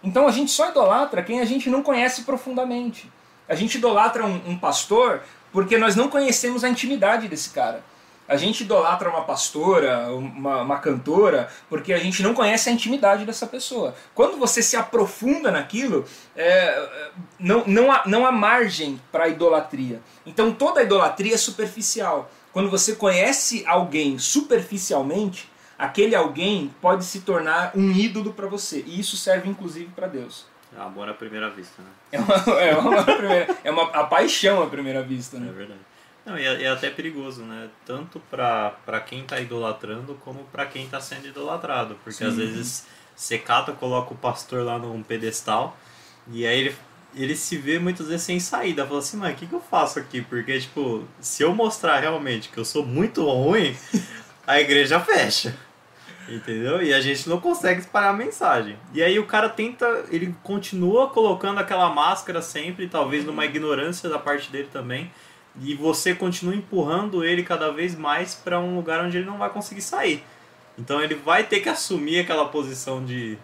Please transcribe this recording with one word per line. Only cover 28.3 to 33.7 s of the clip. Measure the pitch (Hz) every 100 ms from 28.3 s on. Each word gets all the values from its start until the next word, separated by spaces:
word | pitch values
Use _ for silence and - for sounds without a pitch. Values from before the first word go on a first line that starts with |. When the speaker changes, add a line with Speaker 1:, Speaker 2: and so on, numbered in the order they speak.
Speaker 1:
pra | - 196
você. | 202 - 151 -
E | 175
isso | 202 -
serve | - 185 185
inclusive | 196 180 156 170 -
pra | 185
Deus. | 139 120 - - _ _ -
Speaker 2:
É |
amor | 95 98 104
à |
primeira | 104 110 107 107
vista, | 101 87 -
né? | 92 - _
Speaker 1:
É | -
uma, | 202 190
<laughs> | 190 196
é | 170 156
uma | 269 311
primeira, | - 427 208 180 170 349
é | 143